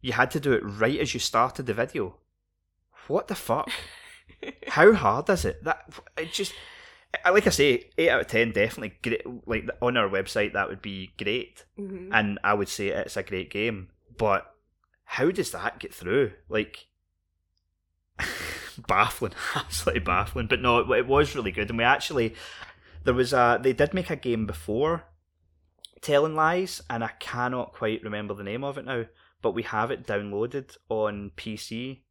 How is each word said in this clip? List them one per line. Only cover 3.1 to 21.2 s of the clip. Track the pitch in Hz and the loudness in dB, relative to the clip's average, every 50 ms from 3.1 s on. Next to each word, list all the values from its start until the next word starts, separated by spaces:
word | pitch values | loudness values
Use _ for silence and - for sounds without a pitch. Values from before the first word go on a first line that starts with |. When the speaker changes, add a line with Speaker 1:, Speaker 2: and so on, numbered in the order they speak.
| 139 196 - | -2 -2 -2
Speaker 1:
the | - 202 | -2 -8
fuck? | - - - 117 143 - - - - - - - - - - - - | -8 -2 -2 -2 -2 -2 -4 -6 -10 -10 -14 -18 -20 -20 -20 -20 -20
Speaker 2:
<laughs> | _ _ - _ - - - _ - | _ _ -20 _ -14 -14 -14 _ -10
Speaker 1:
How | - - 151 165 208 226 | -4 6 8 10 10 10
hard | 202 - 104 104 127 - - | 8 4 2 2 2 2 2
is | 196 170 - | 0 2 2
it? | 101 80 - - | -2 -4 -4 -4
That, | 156 160 - - - 143 - - - _ | -4 -4 -4 -6 -20 -20 -20 -20 -14 _
it | - 160 165 | -8 -8 -6
just, | - - 196 - - - - - - - - - - _ _ _ - - - | -4 -6 -6 -6 -6 -14 -18 -20 -20 -20 -20 -20 -20 _ _ _ -10 0 2
I, | 175 | 6
like | 185 208 - | 6 6 6
I | - | 4
say, | - - 143 147 123 123 - - _ | 4 6 4 4 4 2 0 -4 _
eight | - 160 165 | 4 4 4
out | 123 127 | 4 4
of | - | 0
ten, | - - 113 117 117 | 2 2 2 2 4
definitely | 104 104 104 113 - - 120 101 - _ | 4 2 2 2 0 -6 -10 -12 -12 _
great. | - 117 113 - - - 123 117 - | -4 -4 -4 -4 -4 -8 -12 -12 -6
Like, | - 113 110 117 117 - - | -4 -4 -4 -2 -6 -6 -2
on | 127 123 123 | -2 0 2
our | 123 107 98 | 2 2 2
website, | 98 95 98 - - 113 104 104 - | 0 -2 -2 -2 0 0 0 0 0
that | 101 98 | -2 -2
would | - 98 95 | -2 -4 -10
be | - 104 98 95 92 - _ | -10 -12 -10 -10 -12 -12 _
great. | - 101 101 110 127 - - _ - - _ _ - | -6 -4 -2 -2 -4 -4 -8 _ -20 -20 _ _ -14
Speaker 2:
Mm-hmm. | 202 190 196 180 180 185 202 | -12 -12 -12 -14 -12 2 2
Speaker 1:
And | 110 107 101 101 - - | 2 2 2 -2 0 2
I | 98 104 | 2 2
would | 104 101 | 2 0
say | - - - 101 98 | -4 -4 -4 -4 -2
it's | - 98 - - - | -2 -2 -4 -4 -6
a | 101 92 | -8 -6
great | - 98 92 87 - | -6 -6 -6 -6 -6
game. | - 101 107 117 113 98 95 - _ _ _ _ 120 | -4 -4 -2 -2 -4 -6 -10 -14 _ _ _ _ -6
But | - 117 107 98 95 - - _ _ _ _ _ _ _ _ _ _ _ | -2 2 2 2 2 0 -6 _ _ _ _ _ _ _ _ _ _ _
how | - - - 127 165 | -10 -2 0 0 0
does | 190 196 180 - | 2 0 -4 -4
that | - 85 92 117 - - | -6 -6 -6 -6 -6 -8
get | - - - | -16 -16 -14
through? | - 92 90 101 139 139 - - - _ - | -10 -4 0 2 2 2 0 -2 -12 _ -4
Like, | 104 110 107 - - - - _ _ _ _ _ _ _ _ _ _ _ _ _ _ _ _ _ _ _ _ _ _ _ _ _ _ - | -4 -4 -4 -4 -10 -20 -20 _ _ _ _ _ _ _ _ _ _ _ _ _ _ _ _ _ _ _ _ _ _ _ _ _ _ -8
<laughs> | - - - - - - - - - - - - 120 | -6 -6 -6 -8 -8 -10 -10 -10 -12 -14 -16 -14 -2
baffling, | - 95 95 107 113 - - 123 101 - - - | 0 4 4 4 4 2 -2 -4 -6 -4 -6 -8
<laughs> | - - | -6 -4
absolutely | - - - - - - - - - | -6 -6 -6 -8 -2 -2 0 0 0
baffling. | 80 95 90 92 101 - - - - | 0 2 2 2 2 0 -4 -6 -2
But | 110 - 123 | 0 0 2
no, | 127 123 120 120 | 4 4 4 4
it, | 107 123 127 131 | 4 4 2 2
it | 123 | 4
was | 123 135 143 | 4 4 4